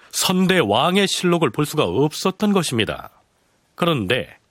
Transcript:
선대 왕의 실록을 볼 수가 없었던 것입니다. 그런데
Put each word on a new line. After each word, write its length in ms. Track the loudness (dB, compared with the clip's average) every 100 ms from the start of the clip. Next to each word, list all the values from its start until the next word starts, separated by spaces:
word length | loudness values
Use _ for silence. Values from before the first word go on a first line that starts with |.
| -12
선대 460 | -4 -2 2 2 2
왕의 500 | 2 2 2 2 0
실록을 420 | 0 0 2 0
볼 160 | 0 -2
수가 180 | -2
없었던 680 | 0 0 0 0 -4 0 0
것입니다. 580 | 2 0 -2 -2 -6 -12 _ _ _ _ _ _
그런데 640 | -4 -2 0 -2 -2 -4 -14 _